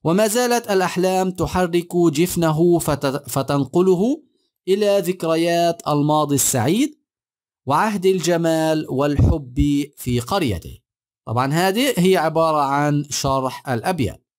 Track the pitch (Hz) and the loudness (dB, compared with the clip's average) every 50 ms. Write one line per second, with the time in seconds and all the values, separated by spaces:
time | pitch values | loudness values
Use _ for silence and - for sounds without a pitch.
0 | - 151 170 196 220 214 202 240 247 240 240 240 233 - 202 190 180 175 - 175 | 0 0 2 2 2 2 0 0 0 0 0 -2 0 0 0 0 0 0 -2 -2
1 | 175 185 185 185 185 185 180 185 165 135 - 180 185 175 170 175 170 - 170 175 | 0 0 0 0 0 -2 -2 -2 -4 -2 0 -2 0 0 0 -2 -2 0 0 2
2 | 170 165 143 143 175 180 - 175 165 160 156 156 175 175 175 160 165 165 147 139 | 2 2 4 2 -2 0 0 0 0 0 2 2 4 4 4 2 2 -2 -2 0
3 | - 139 131 143 - - - 139 131 - 143 143 139 123 - 180 185 190 185 170 | -2 -2 -4 -4 -8 -4 -4 -4 -2 0 0 -2 -2 0 0 2 4 4 2 2
4 | 202 247 294 - _ _ _ _ _ _ _ _ _ 180 190 208 208 202 202 202 | 2 0 -2 -4 _ _ _ _ _ _ _ _ _ -2 -2 0 2 0 0 0
5 | 175 175 185 185 180 160 160 165 170 170 170 170 170 170 165 - - 147 151 147 | 0 -2 -4 -4 -2 -2 0 0 0 0 0 2 0 0 -2 -2 -4 -2 0 0
6 | 147 147 151 151 151 143 143 131 - - - 131 123 139 180 226 294 294 - _ | 2 2 2 2 2 0 0 0 0 0 0 0 0 0 0 0 0 -2 -4 _
7 | _ _ _ _ _ _ _ _ _ _ _ _ _ 131 139 160 196 220 208 196 | _ _ _ _ _ _ _ _ _ _ _ _ _ -2 0 0 0 0 -2 0
8 | 175 190 190 185 147 170 175 165 170 165 160 160 160 160 160 156 - - 139 131 | 0 0 0 2 0 0 0 2 2 0 0 0 0 0 0 -2 -4 -4 -2 -2
9 | 143 147 147 139 - - 165 156 139 123 123 139 143 143 143 143 143 143 _ - | 0 0 2 2 2 2 2 0 -4 -8 -2 0 0 2 2 0 -2 -4 _ -12
10 | - 127 120 120 117 - 190 202 170 120 95 80 - 65 58 - _ _ _ _ | -6 -4 -4 -4 -2 -2 -2 -2 0 -2 -2 -4 -8 -14 -20 -20 _ _ _ _
11 | _ _ _ _ _ - 113 120 131 135 151 165 180 190 190 233 269 285 - 185 | _ _ _ _ _ -4 -2 -2 0 0 0 0 0 0 0 0 0 0 0 2
12 | 175 190 190 175 156 160 156 160 165 160 156 151 143 135 139 143 147 147 147 143 | 4 4 4 4 2 0 0 2 0 2 2 0 0 0 0 0 0 0 0 0
13 | 147 - - - - 139 135 135 131 127 123 - - 143 127 113 110 180 185 156 | -2 -4 -6 -4 -2 -2 -2 0 -2 -4 -6 -8 -6 -6 -6 -4 -2 -4 -2 -2
14 | 123 87 - - _ _ _ | -4 -4 -6 -10 _ _ _